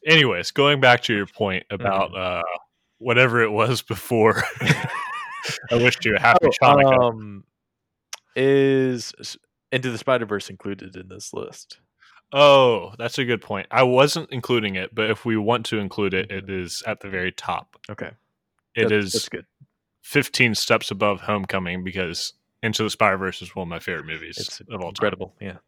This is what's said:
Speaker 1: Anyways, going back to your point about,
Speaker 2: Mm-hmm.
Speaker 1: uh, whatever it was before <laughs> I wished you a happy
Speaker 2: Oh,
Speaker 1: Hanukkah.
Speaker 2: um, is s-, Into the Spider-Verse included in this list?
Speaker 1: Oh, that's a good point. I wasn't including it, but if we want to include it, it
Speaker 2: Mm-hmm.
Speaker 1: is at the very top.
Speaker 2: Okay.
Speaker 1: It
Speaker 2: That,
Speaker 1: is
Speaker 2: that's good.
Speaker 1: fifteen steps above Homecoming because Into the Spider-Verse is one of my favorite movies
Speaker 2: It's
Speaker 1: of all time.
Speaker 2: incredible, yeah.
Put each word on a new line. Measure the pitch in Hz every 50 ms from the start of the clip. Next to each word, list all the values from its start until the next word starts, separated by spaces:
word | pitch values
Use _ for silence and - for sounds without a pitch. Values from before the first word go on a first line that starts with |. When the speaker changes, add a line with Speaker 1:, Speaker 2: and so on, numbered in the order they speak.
| - 156
Speaker 1:
Anyways, | 160 160 143 123 98 87 87 -
going | - - 139 143 147 139
back | 131 127 123 117 -
to | - 120
your | 104 98
point | 92 _ - 107 98 92 90 - _
about, | 104 95 - 98 98 98 98 - -
Speaker 2:
Mm-hmm. | 95 92 90 90 85
Speaker 1:
uh, | 85 85 90 85 - _ _ _ _ _ _ _
whatever | 113 120 117 120 127 127 117 120 113
it | 110
was | 104 104 110 120 127 110 -
before | _ 113 - - - 123 113 110 110 104 - - - -
<laughs> | - - - 151 - - - - - - - - - - - - - - - - - - -
I | 120
wished | 120 120 123 120 - -
you | 113 107
a | 95
happy | - 117 120 180 170
Speaker 2:
Oh, | 147 123 - 135
Speaker 1:
Hanukkah. | 127 139 143 139 135 131 131 123 120
Speaker 2:
um, | 113 110 107 104 101 98 - _ _ _ _ _ _ _ _ _ _ _ _ _ - - _ _ _
is | 123 131 135 139 139 135 135 135 135 131 131 127 120 113 - - _
s-, | 113 - - - _ _ _ _ _ _
Into | - 127 127 127 117
the | 110
Spider-Verse | - - 131 123 117 101 104 101 - -
included | 95 92 - 101 101 98 - 95 92
in | 92 95 92
this | 92 101 - - -
list? | - - - - - - _ - _ _ _ _ _ _ _ _ _ _ _ -
Speaker 1:
Oh, | 139 147 143 139 139 131 123 117 101 85 92 104 -
that's | 117 117 - -
a | 135
good | 120 120 107
point. | - - 107 98 - -
I | - 120 131
wasn't | 127 123 127 139 147 - 170 156 - -
including | 127 - - 127 117 107 104 95
it, | 92 92 - -
but | 113 110 107
if | 110 - -
we | 120 110
want | 110 104 104 120 120 113
to | - - 110
include | 101 95 - - 104 98 92
it, | 95 92 110
it | 101 95 95
Speaker 2:
Mm-hmm. | 95 98 92 90
Speaker 1:
is | 85 - - -
at | 113 107 -
the | - 101
very | 95 92 90 92 -
top. | - - - 87 - - _ _ _ - -
Speaker 2:
Okay. | - - - - - _ _ _ _ _ _ _ _ _ _ _ _
Speaker 1:
It | 117 113 -
Speaker 2:
That, | 107
Speaker 1:
is | 107 101 95 -
Speaker 2:
that's | 113 - -
good. | - - - _ _ _ - _ _ _ _ _ _ _ _
Speaker 1:
fifteen | - - 147 - - - - 127 117 107
steps | - - - 120 110 - -
above | 110 95 107 104 101 90 -
Homecoming | - 107 101 95 - - 95 92 87 87 92 92
because | 92 95 98 92 85 85 - - - _ _ _ _ _ _ -
Into | 113 104 - 110
the | 107
Spider-Verse | - _ 117 104 95 98 95 95 87 - 98
is | 87 -
one | 98 92
of | 85
my | 85 82
favorite | - - 90 80 73
movies | 78 80 80 78 82 85 -
Speaker 2:
It's | - - - -
Speaker 1:
of | - _ 117
all | 98
time. | 90 85
Speaker 2:
incredible, | - - 110 104 92 92 95 92 _ _
yeah. | 98 98 90 87 _